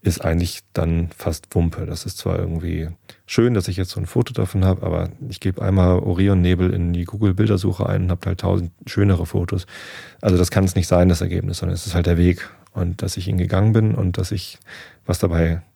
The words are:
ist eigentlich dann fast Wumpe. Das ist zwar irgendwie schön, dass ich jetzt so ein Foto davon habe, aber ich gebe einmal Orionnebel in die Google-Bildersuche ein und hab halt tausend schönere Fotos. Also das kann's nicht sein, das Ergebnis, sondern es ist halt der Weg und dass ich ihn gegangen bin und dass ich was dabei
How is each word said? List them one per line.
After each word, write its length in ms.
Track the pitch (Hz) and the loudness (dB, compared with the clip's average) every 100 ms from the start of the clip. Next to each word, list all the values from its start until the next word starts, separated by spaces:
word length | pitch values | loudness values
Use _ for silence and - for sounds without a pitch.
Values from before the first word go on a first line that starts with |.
ist 220 | - 85 85 | 0 -2 0
eigentlich 360 | 82 87 - _ | 0 -2 -6 _
dann 380 | - 80 82 82 - | -4 0 0 -2 -4
fast 380 | - 82 - | -6 -6 -4
Wumpe. 320 | - 85 82 85 | 0 0 -2 -8
Das 220 | 82 - | -8 -10
ist 100 | - | -8
zwar 220 | - 90 | -4 -2
irgendwie 500 | 87 82 85 85 80 85 _ - _ | -2 -4 -4 -6 -6 -10 _ -20 _
schön, 260 | - 117 | 2 4
dass 140 | 117 90 | 2 0
ich 100 | 95 | -4
jetzt 140 | 92 | -4
so 80 | - | -4
ein 80 | 92 | -4
Foto 260 | - 123 | -2 -2
davon 320 | 117 101 98 95 | -2 -2 2 2
habe, 180 | 92 | 2
aber 260 | 90 85 87 - 131 | -2 -2 -4 -8 -12
ich 100 | - | -6
gebe 220 | 95 92 | -6 -4
einmal 380 | 98 95 90 90 | 0 4 4 4
Orionnebel 760 | - 87 98 95 87 90 92 | 0 0 2 4 4 2 2
in 180 | 92 85 | 2 0
die 140 | 85 85 | -2 -4
Google-Bildersuche 840 | 101 104 92 104 95 92 92 - | -2 0 2 2 2 0 -2 -2
ein 180 | 95 92 | 0 0
und 60 | |
hab 140 | 87 95 | -2 -2
halt 140 | 90 | -2
tausend 320 | 95 95 87 _ - | 0 0 -2 _ -8
schönere 400 | - 101 90 - | 0 4 4 2
Fotos. 400 | 98 87 95 - - - - - - | -2 -2 -4 -6 -16 -18 -18 -20 -4
Also 200 | 107 90 | 2 4
das 100 | 87 | 4
kann's 240 | - 95 | 2 2
nicht 140 | 95 87 | 2 2
sein, 200 | 90 90 | 6 6
das 140 | 85 | 4
Ergebnis, 380 | 87 87 - 92 | 0 -2 -4 -4
sondern 160 | 87 87 | -4 -4
es 100 | - | -2
ist 80 | |
halt 140 | 87 85 | 0 2
der 100 | 85 | 4
Weg 320 | 87 87 - - _ | 4 2 -6 -18 _
und 300 | - 87 87 | -6 -4 -4
dass 120 | - - | -6 -6
ich 120 | 92 | -4
ihn 100 | 92 | -2
gegangen 360 | 87 92 107 | 0 2 2
bin 200 | 110 110 | 4 2
und 240 | 110 95 87 | 2 -2 -2
dass 140 | 90 | -4
ich 260 | 98 - - - - - - - | -6 -8 -18 -20 -20 -20 -20 -6
was 140 | 104 | 0
dabei 420 | 90 82 82 82 - | 0 2 2 0 -6